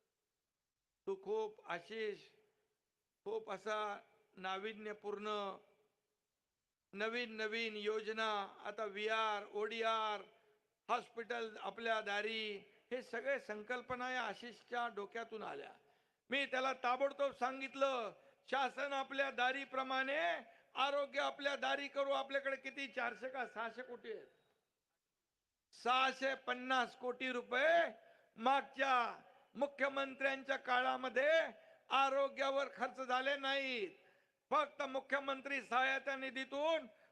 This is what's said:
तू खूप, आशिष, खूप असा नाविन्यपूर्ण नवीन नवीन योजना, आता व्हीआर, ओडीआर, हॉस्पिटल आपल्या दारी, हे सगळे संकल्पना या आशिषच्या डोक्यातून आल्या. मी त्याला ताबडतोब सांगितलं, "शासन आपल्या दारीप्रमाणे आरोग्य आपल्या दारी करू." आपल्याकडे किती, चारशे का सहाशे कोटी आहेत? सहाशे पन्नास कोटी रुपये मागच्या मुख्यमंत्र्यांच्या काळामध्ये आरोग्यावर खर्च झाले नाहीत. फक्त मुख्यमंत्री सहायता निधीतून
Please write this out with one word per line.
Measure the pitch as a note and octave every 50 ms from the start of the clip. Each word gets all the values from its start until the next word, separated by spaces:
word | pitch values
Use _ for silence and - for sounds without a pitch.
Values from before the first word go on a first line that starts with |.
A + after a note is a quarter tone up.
| _ _ _ _ _ _ _ _ _ _ _ _ _ _ _ _ _ _ _ _ _ G3
तू | G3 F#3+ F#3+
खूप, | F#3+ G#3+ A3 A3 G#3 G#3+ - - -
आशिष, | E3+ F3 E3+ - G#3+ A3+ A3 G#3+ G3 D#3+ - - _ _ _ _ _ _ _ _ _ _ _ _ _ _ _ _ _ _ -
खूप | G3+ A3 A3 A3 G#3+
असा | G3 F#3 F#3+ G#3+ G#3+ G#3+ G#3+ G#3 G3+ G3+ - _ _ _ _ _ _ F#3
नाविन्यपूर्ण | F#3 F#3 F#3+ F#3+ G3 A3 G#3+ G#3 G#3+ G#3+ G#3 G#3+ G#3 G#3 G#3 G3+ G#3 G#3+ G#3+ G#3 G3+ G3 F#3 - - _ _ _ _ _ _ _ _ _ _ _ _ _ _ _ _ _ _ _ _ _ _ _ _ _ -
नवीन | G3 G#3+ A3+ A3+ B3 B3 A3
नवीन | A3 A3 A3 G#3+ A3 A#3 A#3 A3 G#3+
योजना, | G#3 G#3 G#3 G#3+ A3 G#3+ G#3 A3 A3+ A3 A3 G#3+ G3+ G3 G3 - - -
आता | G#3 G#3 G#3+ A3
व्हीआर, | G#3 F#3+ G3+ G#3+ A3 A3 A3 A3 G#3+ G#3 G3+ G3+ - -
ओडीआर, | G#3 G#3+ A3 A3+ A3+ A3+ A3+ A3+ A3 A3 G#3+ G#3 G3 - - - _ _ _ _ _ _ _ _ _ _ -
हॉस्पिटल | A3+ A#3+ - - - A#3 A#3 G#3 A#3+ A#3 A3+ A3 G#3+ -
आपल्या | - G3 F#3+ A3 A#3 A3+ A3+ A3
दारी, | G#3+ G3+ G3+ G3+ G#3 A3 A3+ A3 A3 G#3+ G3+ G3 - - - _ _ -
हे | A#3+ B3+
सगळे | G3 - - A#3 B3 C4+ C#4 B3+
संकल्पना | - - G#3 G#3+ G#3 G#3 B3+ B3 A#3+ B3 B3+ B3 B3 B3+
या | B3+ B3+
आशिषच्या | A#3 G#3+ F#3+ - A3+ A#3+ G3+ - - - A#3+ A#3+ A#3+ A#3
डोक्यातून | G#3 G3+ G3+ G3 - A#3 A3+ A3+ A3 G#3+ G3+
आल्या. | E3+ D3 C#3 - - - - _ _ _ _ _ _ _ _ _ -
मी | B3 C#4 C#4
त्याला | - C4 B3+ C4 C4+ B3+
ताबडतोब | C4 - A#3+ B3+ C4 C#4 C#4 C#4 C#4 C#4 C#4
सांगितलं, | - - A#3+ B3+ C4 C4+ C4+ C4 - C#4 C#4 C4+ C4 B3 A3 F#3+ E3 - - - - _ _ -
"शासन | B3+ C4+ C4+ B3 - B3+ C#4 C#4+ C#4
आपल्या | C4+ C4+ C4+ C4+ C4+ C#4 C4+
दारीप्रमाणे | B3+ A#3 B3 B3+ C4 C#4 C#4 - C4 C4 C4 C4 C4 C4 C4 C4 C#4 D#4+ E4+ F4 E4 D4 A3+ - - - - _ -
आरोग्य | - C4 C#4+ C#4 C#4+ C#4 C4 A#3+ C#4
आपल्या | C#4+ C4+ C#4 C#4+ C#4 C#4+ C#4
दारी | C4+ B3+ C4+ C#4 C#4 C#4 C4+
करू." | - C#4 C#4 C#4
आपल्याकडे | C#4 C4+ C4+ C4+ C4+ C#4 C4+ C#4 C4+
किती, | C4 - C4+ A#3 C#4 C#4 A#3+
चारशे | - B3+ A#3+ A#3+ A3+ - A#3 C4
का | C4 C4+ A#3+
सहाशे | G3 - G#3+ A#3 A3+ A3 A#3
कोटी | B3+ - A#3+ A#3 - A#3
आहेत? | G#3+ - - - _ _ _ _ _ _ _ _ _ _ _ _ _ _ _ _ _ _ _ _ _ _ _ _ _ _ _ _ - - -
सहाशे | A#3 B3+ B3+ C4 C4+ C4 C4 C4+ C4+ C4+
पन्नास | C4 - A#3+ B3 B3 B3 B3+ C4 B3+ A#3+ G#3 -
कोटी | - B3 B3 B3 - C4 C4
रुपये | B3 A#3+ G#3 G3 A#3+ B3+ C#4+ D#4+ E4+ E4+ E4 C4 A3 - - - - - _ _ _ -
मागच्या | A3+ B3+ C#4 C#4 C4 - - B3+ C4+ C4+ B3+ B3 A#3 G#3 F3+ - - - - - - _ -
मुख्यमंत्र्यांच्या | A3+ C#4+ C#4 - - C4 C#4 C4+ C#4 C#4 C4+ C4 - C4+ C#4 C4+ C4+ C4 C4 C4+ C4+
काळामध्ये | - C4 B3 B3 B3+ C4 C4 B3+ C4 B3+ G#3+ B3 C4+ D4+ D#4+ E4 D#4 C4+ G#3 - - - - - _ -
आरोग्यावर | B3 C4+ C4+ C4+ C4+ C#4 C#4 C4+ C#4 - C#4 C#4 C4+ C#4 C#4 C4 -
खर्च | - B3 C4+ - C4
झाले | C4 B3 B3+ B3+ C4 C#4 C#4+ C#4
नाहीत. | C4+ C4+ C4+ C#4 C4+ C4 B3+ A#3 F#3+ E3+ - - - - - _ _ _ _ _ _ -
फक्त | B3+ D4+ D4 C#4+ - -
मुख्यमंत्री | C#4+ C4 C4 C4+ C4 - C4+ C#4+ C#4 C#4 C4+ C4+ B3+ C#4 C#4 C4+
सहायता | G#3 - A#3 B3+ C4 C4+ C4+ C4+ C4 C#4 C4+
निधीतून | C4 C4 C4 A#3+ C4 C4 C4 C#4 C#4 D4 D#4+ E4 D#4 C4+ A3 - - - _